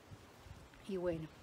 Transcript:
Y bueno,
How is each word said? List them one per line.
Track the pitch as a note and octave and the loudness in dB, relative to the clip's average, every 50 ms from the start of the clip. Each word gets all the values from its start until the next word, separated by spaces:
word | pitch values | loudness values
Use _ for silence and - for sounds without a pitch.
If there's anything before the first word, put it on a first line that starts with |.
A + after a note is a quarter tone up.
| - - - - - - - - - - - - - - - - - - | -14 -12 -12 -12 -12 -16 -16 -16 -12 -12 -12 -12 -12 -14 -14 -10 0 2
Y | F#3+ F3+ | 4 6
bueno, | F3 F3+ E3 D#3+ D#3 D3+ - - | 6 6 6 6 2 -2 -6 -12